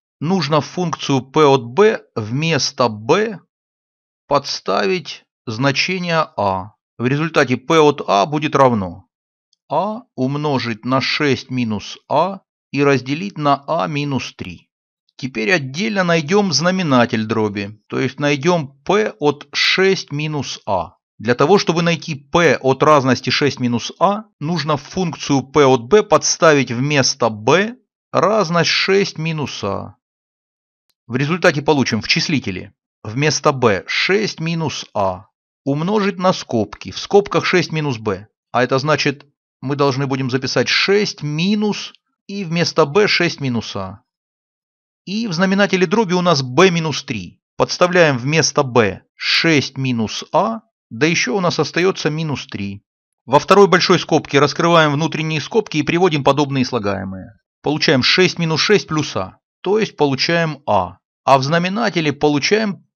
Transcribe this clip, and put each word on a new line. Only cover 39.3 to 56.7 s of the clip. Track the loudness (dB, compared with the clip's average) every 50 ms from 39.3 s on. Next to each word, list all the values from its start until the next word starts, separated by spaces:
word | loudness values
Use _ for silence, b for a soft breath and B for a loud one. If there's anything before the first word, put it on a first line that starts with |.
| _ _ _ _ _ _
мы | -8 -4 -2
должны | 0 0 0 0 0 -2
будем | -2 -2 -2 -2 -2
записать | -2 -2 -2 -2 0 0 0 0
шесть | 0 -2 0 2 2 2 0 -2 -4 -6
минус | -8 -6 -4 -2 0 0 0 0 0 -2 -2 -4 -8 -14 -16 _ _ _ _ _ _
и | -12 -10 -10 -8
вместо | -4 -2 -2 -2 0 2 2 2
B | 4 4 2 2
шесть | 2 2 0 0 -2 -2 -4
минус | -4 -2 -2 -2 -4 -6 -8
А. | -10 -10 -10 -12 -16 _ _ _ _ _ _ _ _ _ _ _ _ _ _ _ _ _ _ _ _ -12
И | -8 -6 -6 -4
в | -4 -2
знаменателе | 0 0 2 2 2 2 2 4 4 4
дроби | 4 4 2 2 2 2
у | 2
нас | 2 2 2 2
B | 0 0 4 4 4 4
минус | 4 2 -2 -4 -4 -6
три. | -6 -8 -8 -8 -8 -12 -16 _ _ _ _ -4
Подставляем | -2 -2 0 0 2 2 4 4 4 4 2
вместо | 0 -2 -2 0 0 0 0 0 -2
B | -2 2 2 2 2 2 0 -6 _ _ _
шесть | -8 -4 -2 0 0 2 2 2 2 0 -2 -6
минус | -6 -4 -2 -2 -2 -2 -4 -6 -8 -8 -2
А, | 0 0 0 0 -4 -8 -12 _ _ _ _ -12
да | -4 0 0
ещё | 2 2 0 0 -2 -2
у | 0
нас | 0 0 0 -2
остаётся | -2 -2 -2 0 0 0 0 -2 -4 -4
минус | -4 -4 -4 -4 -6 -6 -8
три. | -10 -10 -10 -8 -8 -10 -12 _ _ _ _ _ _ _ _ _
Во | 0 0 2
второй | 4 4 6 6 6 6
большой | 6 4 4 4 2 2
скобке | 2 2 0 0 0 2 2 2
раскрываем | 2 2 2 0 2 4 4 4 4 4
внутренние | 2 0 -2 -2 -2 -4 -4 -4 -4 -6
скобки | -4 -2 -2 -2 -2 -2 -2
и | -2
приводим | -2 0 0 2 2 2 2 2 2
подобные | 2 2 2 2 0 0 0 0
слагаемые. | 0